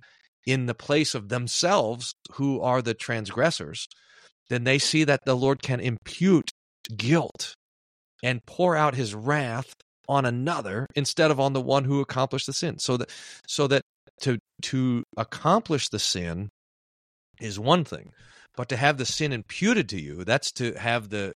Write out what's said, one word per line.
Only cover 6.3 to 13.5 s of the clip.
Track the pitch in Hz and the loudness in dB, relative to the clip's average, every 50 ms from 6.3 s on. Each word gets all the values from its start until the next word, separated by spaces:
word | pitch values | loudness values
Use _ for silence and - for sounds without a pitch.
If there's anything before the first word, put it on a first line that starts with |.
| 185 143 - - - _ _ _ _ _ - - 113 | 6 6 4 0 -6 _ _ _ _ _ -14 -10 -8
guilt | 98 110 123 160 165 139 - - - - - - - _ _ _ _ _ _ _ _ _ _ _ _ - | -4 2 4 4 4 2 0 -6 -10 -10 -10 -12 -16 _ _ _ _ _ _ _ _ _ _ _ _ -2
and | 127 127 117 - | -2 -2 -2 -6
pour | - - - 180 180 165 | -8 -2 2 2 2 4
out | 151 151 151 127 | 4 2 2 2
his | 135 123 104 101 | 0 -2 -4 -4
wrath | 107 110 135 147 151 135 120 113 123 131 - - - _ _ _ _ _ | -4 -2 -2 0 0 0 -2 -4 -6 -8 -8 -14 -20 _ _ _ _ _
on | - 139 139 131 | 0 2 2 2
another | 120 120 123 131 165 170 143 107 95 98 113 135 - - | 2 0 0 -2 -2 -2 -4 -4 -4 -4 -4 -6 -4 -4
instead | 147 139 - - - 160 156 | -4 -4 -2 2 4 4 4
of | 147 131 | 4 4
on | 135 139 139 | 2 2 2
the | 135 | 0
one | 123 131 135 139 135 | 2 2 2 2 2
who | 131 139 139 | 2 0 0
accomplished | 135 - - 127 135 - - 135 - | -2 -2 -2 -2 -2 0 -2 -4 -4
the | - 135 | -4 -4
sin. | - 180 160 131 - | -4 -4 -4 -4 -4
So | - - 127 | -2 -2 0
that, | 120 - - - - - - - - - | -2 -2 -6 -10 -16 -18 -20 -20 -18 -12
so | - | -6